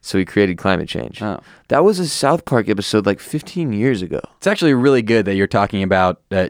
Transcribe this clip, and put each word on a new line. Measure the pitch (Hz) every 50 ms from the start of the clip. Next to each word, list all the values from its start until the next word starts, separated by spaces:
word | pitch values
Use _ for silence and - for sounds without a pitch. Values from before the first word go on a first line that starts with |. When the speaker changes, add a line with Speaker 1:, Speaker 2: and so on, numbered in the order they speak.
Speaker 1:
so | - - - 98
he | 92
created | - - 104 101 92 87
climate | - - 98 92 82 78 -
change. | - - 60 - - -
Speaker 2:
Oh. | 107 104 95 - - - - - _ -
Speaker 1:
That | - 143 175
was | 208 208 180
a | 175 147
South | - - 143 135 165 170 -
Park | - 139 117 104 110
episode, | 104 98 98 - - 107 98
like, | 104 98 -
fifteen | - - - 151 - - - 175 165 131 104
years | 101 117 135 123 95
ago. | 92 82 - - - - _ -
Speaker 2:
It's | -
actually | 190 214 - 175 151
really | 135 120 127 143 135 123
good | 110 107 117 113 95
that | 98 98
you're | 95 98
talking | - - 104 101 98 107 98
about, | 98 92 95 92 92 92 87 _ _ -
uh, | 98 95 92